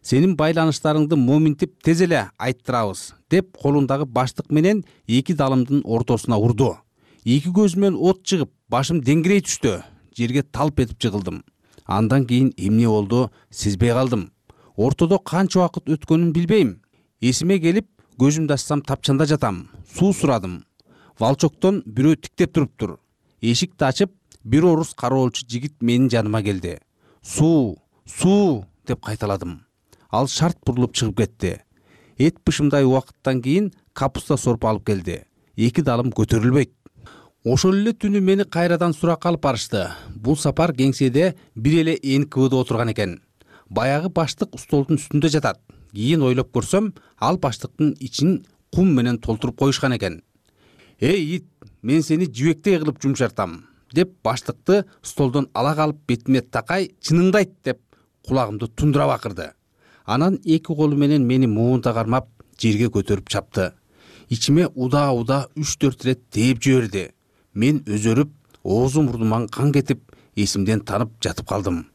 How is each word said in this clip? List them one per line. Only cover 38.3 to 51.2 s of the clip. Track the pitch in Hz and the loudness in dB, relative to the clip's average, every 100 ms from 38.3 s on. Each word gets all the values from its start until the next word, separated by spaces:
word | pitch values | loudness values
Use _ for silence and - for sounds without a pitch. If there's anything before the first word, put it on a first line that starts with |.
| 196 202 | 2 0
кайрадан | 165 170 170 175 | 0 0 2 0
суракка | 151 165 160 175 | 0 0 0 -2
алып | 165 | 0
барышты. | 143 117 - 107 85 - - 101 | 0 -2 -4 -4 -4 -10 -16 -6
Бул | 120 151 | -2 0
сапар | 147 131 170 | 0 0 -2
кеңседе | 127 135 127 135 131 185 180 _ 110 | 2 0 2 0 2 0 -2 _ -4
бир | 120 165 | 2 2
эле | 160 160 | 2 -2
Н | 139 135 147 | 0 0 0
К | 131 | 0
В | 131 | 2
Д | 131 | 2
отурган | 123 113 117 | 0 -2 -2
экен. | 110 98 85 _ _ _ - _ | -2 -4 -6 _ _ _ -20 _
Баягы | 98 123 143 180 | -2 0 0 -2
баштык | 170 156 - - - | -2 -4 -4 -8 -8
столдун | - 143 135 147 | -2 0 2 -2
үстүндө | - 147 156 | 0 -2 0
жатат. | 151 127 - _ - - | 0 -2 -6 _ -20 -16
Кийин | 104 117 160 | -6 -2 2
ойлоп | 131 127 127 123 | 2 0 0 -4
көрсөм, | - 190 214 - _ _ | 0 0 0 -6 _ _
ал | 113 180 | -2 0
баштыктын | 135 110 - - 156 - | -2 -6 -12 -2 -2 -2
ичин | 131 - 156 180 - _ _ | -10 -2 0 0 -6 _ _
кум | 170 185 135 | 2 2 4
менен | 120 117 | 0 -2
толтуруп | - 110 123 - | -4 -4 -4 -2
коюшкан | 139 131 135 120 | 0 0 -2 -2
экен. | 95 82 _ _ _ _ _ _ _ _ | -4 -8 _ _ _ _ _ _ _ _
«Эй, | 127 196 | 0 0